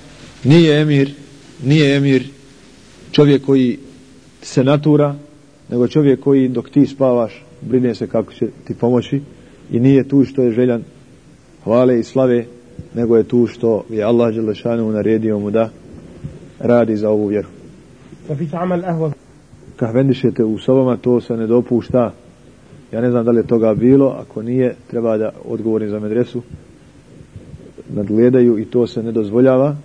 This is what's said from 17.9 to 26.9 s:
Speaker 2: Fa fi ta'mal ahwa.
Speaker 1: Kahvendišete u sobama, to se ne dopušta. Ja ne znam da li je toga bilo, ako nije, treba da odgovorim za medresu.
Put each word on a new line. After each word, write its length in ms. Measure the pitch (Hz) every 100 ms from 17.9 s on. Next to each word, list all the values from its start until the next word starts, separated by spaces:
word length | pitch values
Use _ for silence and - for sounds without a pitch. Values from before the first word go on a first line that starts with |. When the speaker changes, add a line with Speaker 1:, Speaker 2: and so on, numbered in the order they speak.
| - - - -
Speaker 2:
Fa 80 | 143
fi 100 | 160
ta'mal 380 | 165 185 175 185
ahwa. 260 | 165 160 139 _ - _ - - -
Speaker 1:
Kahvendišete 680 | 113 117 135 123 117 -
u 140 | 110 104
sobama, 380 | - 131 127 117
to 240 | 123 120
se 160 | - 117
ne 100 | 110
dopušta. 680 | 120 120 120 104 127 113 - - - - - - - -
Ja 100 | 110
ne 100 | 123
znam 140 | 120 117
da 60 |
li 80 | 117
je 80 | 107
toga 260 | 120 110
bilo, 420 | 104 117 139 135 -
ako 220 | 123 -
nije, 340 | 113 127 127 110 -
treba 300 | 117 117 110
da 140 | 110 - 120
odgovorim 440 | 113 107 110 107
za 100 | 104
medresu. 420 | 107 110 123 120 - - - - -